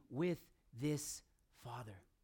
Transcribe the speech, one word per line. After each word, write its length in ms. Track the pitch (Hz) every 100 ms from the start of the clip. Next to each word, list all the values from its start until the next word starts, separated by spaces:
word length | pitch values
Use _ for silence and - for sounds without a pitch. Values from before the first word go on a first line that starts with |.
| -
with 300 | 117 175 165 - - _ 113
this 440 | 143 147 - - - _ _ -
father. 380 | 127 120 107 98 - _